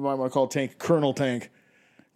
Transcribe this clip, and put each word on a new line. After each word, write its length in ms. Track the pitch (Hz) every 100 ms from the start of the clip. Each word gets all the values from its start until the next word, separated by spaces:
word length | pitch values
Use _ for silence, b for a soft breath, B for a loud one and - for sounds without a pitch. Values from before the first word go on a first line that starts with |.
might 120 | 139
wanna 160 | 135 131
call 180 | 143 131
Tank 300 | 143 131 -
Colonel 340 | - 165 143
Tank, 360 | - 135 120 - b b b b b b